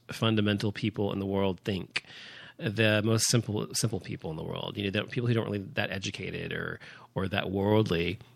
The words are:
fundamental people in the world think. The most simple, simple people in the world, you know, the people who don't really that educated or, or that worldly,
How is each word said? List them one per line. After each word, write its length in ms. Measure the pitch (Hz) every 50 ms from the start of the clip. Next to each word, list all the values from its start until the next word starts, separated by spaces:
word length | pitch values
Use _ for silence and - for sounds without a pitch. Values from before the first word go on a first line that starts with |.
| _ -
fundamental 640 | - - 117 113 113 107 104 104 104 101 - 104 98
people 400 | - - 107 - - 104 98 95
in 60 | 98
the 80 | 98
world 340 | 98 98 98 98 98 90 87
think. 440 | - - 101 90 - - - - - - - - - - - - - - - -
The 440 | - 113 101 113 110 107 107 107 104
most 240 | 113 113 110 - -
simple, 380 | - 117 110 - 104 104 110 - -
simple 260 | - - 104 95 90
people 300 | - - - - - 82
in 60 | 80
the 80 | 80 82
world, 320 | 85 85 85 - - -
you 80 | 104 101
know, 60 | 98
the 140 | 95 104 -
people 240 | - - 127 120 120
who 60 | 117
don't 100 | 113 110
really 200 | 110 104 104 95 107 -
that 160 | 110 104 -
educated 640 | - 98 95 - - - 98 90 85 85 85 85 85
or, 280 | 82 85 85 82 - - - - - - - -
or 140 | - 95 92
that 220 | 101 98 - 90
worldly, 680 | 95 98 98 104 107 110 110 92 87 82 85 87 - - - - -